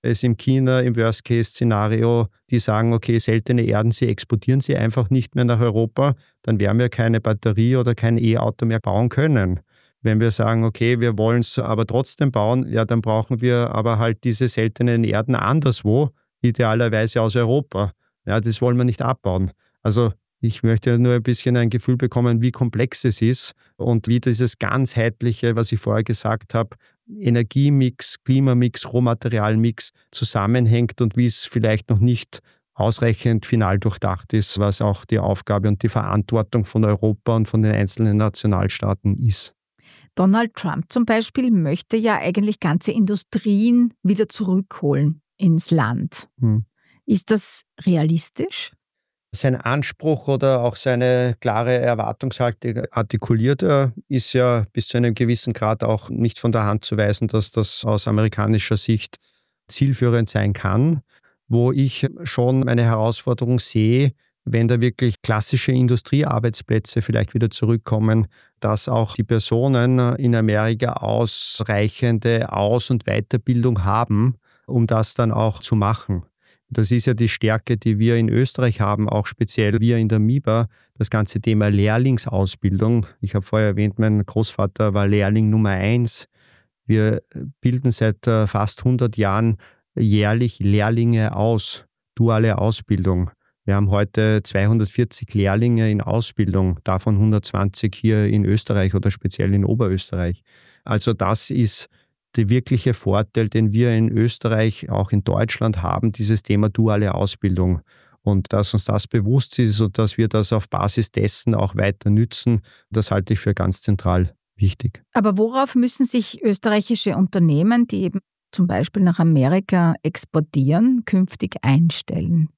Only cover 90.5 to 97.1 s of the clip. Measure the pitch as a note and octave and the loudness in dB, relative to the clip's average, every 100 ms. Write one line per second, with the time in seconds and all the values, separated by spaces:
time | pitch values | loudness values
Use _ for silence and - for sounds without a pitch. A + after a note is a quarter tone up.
90.5 | - G2+ G#2 G#2 A#2 A#2 A2+ G#2+ G2 A2 | -2 0 2 2 2 2 2 0 0 0
91.5 | A2+ - - _ _ _ - A#2 A2 A2+ | 0 -4 -12 _ _ _ 0 2 4 2
92.5 | G#2 G#2 G#2+ - G2 F#2 F2+ F2+ _ _ | 2 0 -2 -4 -2 0 0 -2 _ _
93.5 | _ - G2 G2+ G2+ G2+ - G#2+ G#2+ F#2+ | _ -2 0 2 2 0 0 2 0 0
94.5 | G2 G#2 A2+ G#2 - A#2 - - G#2 G2 | 0 2 2 0 -2 -2 -4 -6 -2 0
95.5 | G2+ A#2+ A2+ A2 G#2 - A2 A#2 - G2 | 2 2 2 2 0 0 -2 -2 -2 0
96.5 | F#2+ F#2 F2 - F#2 - | 2 0 -2 -2 -2 0